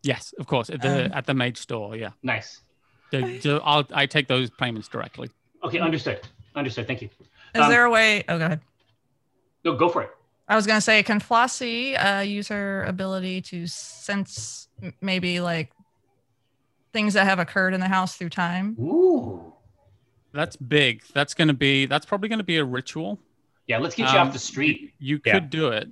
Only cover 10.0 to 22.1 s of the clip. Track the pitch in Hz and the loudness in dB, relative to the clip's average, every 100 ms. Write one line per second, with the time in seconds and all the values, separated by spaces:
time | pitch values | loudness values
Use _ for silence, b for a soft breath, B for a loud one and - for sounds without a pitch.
10 | - - _ _ - 214 202 214 220 214 | -6 -14 _ _ 0 0 4 2 4 4
11 | 202 208 - 233 247 - 247 233 262 262 | 4 -2 2 2 2 0 -6 -4 -4 0
12 | 196 196 202 202 196 208 196 196 190 185 | 2 2 -2 -4 -4 -4 -4 -4 -4 -4
13 | 190 190 185 185 - 175 170 - - - | -4 -4 -4 -6 -8 -10 -8 -10 -14 -14
14 | - 202 196 - - - - - 185 - | -6 -4 -4 -8 -12 -14 -20 -16 -16 -8
15 | 196 185 180 175 175 165 156 _ _ _ | -4 -2 0 -2 -2 -4 -6 _ _ _
16 | _ _ _ _ _ _ _ _ _ 220 | _ _ _ _ _ _ _ _ _ -2
17 | 208 196 196 190 170 196 185 185 185 190 | 2 4 4 2 0 0 0 0 0 0
18 | 185 - 170 - 175 180 196 226 143 302 | 0 -4 -8 -4 -2 -2 -4 -4 0 4
19 | 370 302 113 90 82 _ _ _ _ _ | 4 4 -2 -12 -16 _ _ _ _ _
20 | _ _ _ 143 165 - 123 147 135 113 | _ _ _ -6 -6 -6 2 4 4 2
21 | - 143 143 - 160 135 139 135 135 139 | -4 -2 -2 2 2 4 4 4 2 0
22 | - | -2